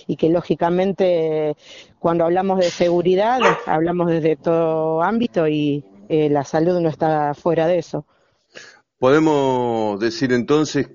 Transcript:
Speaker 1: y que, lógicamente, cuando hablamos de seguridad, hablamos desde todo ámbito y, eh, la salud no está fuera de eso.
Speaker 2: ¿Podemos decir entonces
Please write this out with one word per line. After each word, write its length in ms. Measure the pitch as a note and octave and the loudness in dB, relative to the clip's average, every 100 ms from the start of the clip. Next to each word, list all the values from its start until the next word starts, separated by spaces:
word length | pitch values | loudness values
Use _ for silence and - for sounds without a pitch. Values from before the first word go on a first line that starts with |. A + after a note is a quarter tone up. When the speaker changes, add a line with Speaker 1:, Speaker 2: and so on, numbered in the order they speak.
| - | -8
Speaker 1:
y 80 | D3+ | -2
que, 140 | D#3+ | 0
lógicamente, 1200 | F3 - D#3+ E3+ F3+ G3 F#3+ F#3 E3+ D#3+ D#3 D3+ D3+ - - - _ | 2 0 -2 0 0 0 0 2 2 0 -2 -2 -6 -12 -20 -20 _
cuando 240 | E3+ E3+ | -2 0
hablamos 340 | E3 F3+ F#3+ F#3+ | 0 0 0 0
de 120 | F3 | 0
seguridad, 680 | - F3 F3 E3+ F#3 G#3+ B3+ - - - | 0 0 2 2 2 2 2 0 0 -2
hablamos 440 | D#3+ E3+ F3 E3+ | -2 0 0 0
desde 240 | E3 D#3+ | 0 0
todo 680 | D#3 F3 E3 D#3+ D#3+ D#3+ D#3+ | 0 0 0 0 -2 -2 -2
ámbito 460 | F3+ A3+ A#3+ F#3 D#3 | 0 -2 -2 0 0
y, 380 | D3+ D3 C#3+ - - - | 0 -2 -4 -8 -18 -4
eh, 200 | D#3 D3+ | 0 2
la 140 | C#3+ | 0
salud 380 | C3 D#3+ E3 F3+ | 0 0 0 0
no 80 | E3 | -2
está 460 | C#3+ D#3 D#3 D3 | -2 -2 0 -2
fuera 340 | D3 F3 D#3+ D#3+ | -4 -2 0 0
de 100 | F3+ | -2
eso. 260 | - D3+ - _ _ _ _ - - - _ _ | -4 -10 -12 _ _ _ _ -20 -20 -20 _ _
Speaker 2:
¿Podemos 1040 | B2+ D3+ D#3 C#3+ C3+ B2+ A#2+ A2+ G#2+ G2+ | 2 4 4 2 0 0 -2 -2 -2 -2
decir 320 | A2+ - C3 | -4 -2 -2
entonces 560 | B2 A2 D3+ D3+ C#3+ - | 0 2 0 0 -2 -6